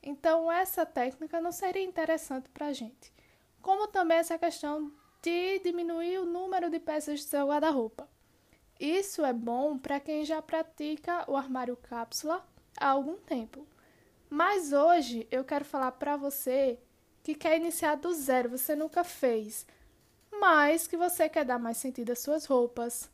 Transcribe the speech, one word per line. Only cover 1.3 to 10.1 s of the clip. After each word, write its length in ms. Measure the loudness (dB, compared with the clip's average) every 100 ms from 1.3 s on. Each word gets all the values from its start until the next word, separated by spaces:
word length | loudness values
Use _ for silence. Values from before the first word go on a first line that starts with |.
| -4
não 140 | -4
seria 320 | -4 -4 -2 -4
interessante 640 | -2 0 0 -2 -8 -8
pra 240 | -8 -6
gente. 400 | -6 -8 -14 -20 _ _ _ _ _
Como 260 | 0 2 2
também 300 | 0 4 4
essa 200 | 2 0
questão 540 | -2 -2 -6 -4 -6 -10 _ _
de 380 | -2 0 0 0
diminuir 580 | -2 -2 -2 -2 -2 -2
o 80 | -2
número 440 | -4 -2 -2 -2
de 80 | -2
peças 440 | -2 -4 -2 -6
do 80 | -2
seu 180 | 0 2
guarda-roupa. 640 | 2 2 2 -2 -6 -18 _ _ _ _ _ _ _
Isso 440 | 0 0 0 0
é 80 | 0
bom 460 | 0 -2 0 0 -2
pra 220 | -2 -4
quem 260 | -2